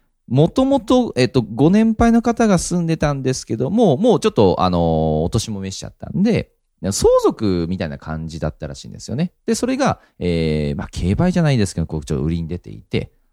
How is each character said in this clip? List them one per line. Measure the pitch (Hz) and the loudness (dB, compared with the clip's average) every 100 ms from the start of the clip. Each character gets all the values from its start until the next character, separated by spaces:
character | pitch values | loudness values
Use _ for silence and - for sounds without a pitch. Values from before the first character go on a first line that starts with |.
| _ _ - | _ _ -2
も | 131 170 | 2 2
と | - | 2
も | 269 277 | 2 0
と、 | - 254 233 - | 2 2 2 0
え | 127 | 2
っ | |
と、 | 131 | 2
ご | 107 113 147 | -2 2 4
年 | 208 226 220 | 4 2 2
配 | 233 | 4
の | 233 | 4
方 | 240 226 226 | 2 0 2
が | 180 | 2
住 | - 180 | 0 -2
ん | 165 | -2
で | 160 | 0
た | 151 | 0
ん | 139 | 0
で | 131 | -2
す | 127 - | -4 -4
け | 113 | -4
ど | 131 | -2
も、 | 214 214 135 | 2 4 4
も | 240 185 | 4 2
う | |
ち | 220 | 2
ょ | |
っ | |
と、 | - 95 - | 4 4 4
あ | 92 | 2
の | 87 | 2
ー、 | 82 80 80 78 | 2 2 0 0
お | 82 | 0
年 | - - | -2 -4
も | 101 | -8
召 | 95 | -10
し | - | -12
ち | - | -14
ゃ | |
っ | - | -16
た | - | -8
ん | 131 | -2
で、 | 220 160 - _ _ - | 0 0 -4 _ _ -8
相 | - - 453 508 | -6 0 4 4
続 | 440 - 107 87 82 | 2 0 0 0 -2
み | 92 | -4
た | 80 | -6
い | |
な | 71 | -8
感 | - 80 80 | -8 -8 -8
じ | 80 | -6
だ | 78 | -6
っ | - | -6
た | 73 | -12
ら | 69 | -12
し | - | -16
い | |
ん | |
で | 50 | -16
す | - | -10
よ | 120 | -6
ね。 | 175 _ - | -6 _ -4
で、 | 226 | -2
そ | 254 | -2
れ | 262 | 0
が、 | 240 - _ - | 0 -2 _ -6
え | 87 82 80 76 73 | -2 0 0 0 -2
ー、 | 71 | -4
ま | - | -8
あ、 | |
競 | - 87 107 | -4 -2 0
売 | 180 | 0
じ | 180 | 2
ゃ | |
な | 156 | 0
い | 131 | 0
で | 98 | -2
す | - | -4
け | |
ど、 | 80 | -6
こ | 78 | -6
う、 | - | -6
ち | |
ょ | 73 | -4
っ | |
と | |
売 | 76 | -2
り | 85 | -4
に | 80 | -6
出 | 90 | -10
て | - | -12
い | 53 | -20
て、 | - 113 - _ _ | -6 -6 -6 _ _